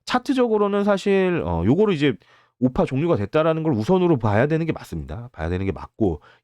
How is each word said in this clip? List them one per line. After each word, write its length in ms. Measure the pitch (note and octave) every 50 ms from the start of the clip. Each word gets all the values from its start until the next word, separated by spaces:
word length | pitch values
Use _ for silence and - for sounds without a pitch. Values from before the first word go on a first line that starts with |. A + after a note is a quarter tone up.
| _
차트적으로는 800 | - - B3 A#3+ - C#4 C4 B3 A#3 A3 G#3+ G#3 G3+ G3+ G3+ G3+
사실, 580 | G#3 G3+ F#3+ - G3+ G3 G3 F#3+ F#3 F3+ D#3 F2+
어, 220 | D#2+ F2 E2 E2+
요거를 300 | G2 C3 F3 A3 G#3+ G3
이제 200 | D3 C#3+ D3 A#2+ - _ _ _ _ _ _ _ _
오파 260 | A#2+ C3 C3 - F#3
종료가 300 | D3 C3+ C3 D3+ F3 E3
됐다라는 480 | A2 G2+ G2 - D3+ D#3 E3 D#3+ D#3+ D#3
걸 100 | D#3+ D3
우선으로 460 | G#2 A2 A2+ F#3 F#3 F3+ F3 E3 B2
봐야 260 | G2+ A2 G2+ G#2 B2
되는 220 | D3 D#3+ D#3 E3 D#3
게 40 |
맞습니다. 580 | D3 - - - - E2 D2+ C2 D#2+ G#2+ A#2+ A#2+
봐야 180 | - - D#2+ E2
되는 160 | F2+ F2+ G2
게 60 | F#2+
맞고 500 | E2 - - - _ _ A2 F#2+ D#2+ - - - - _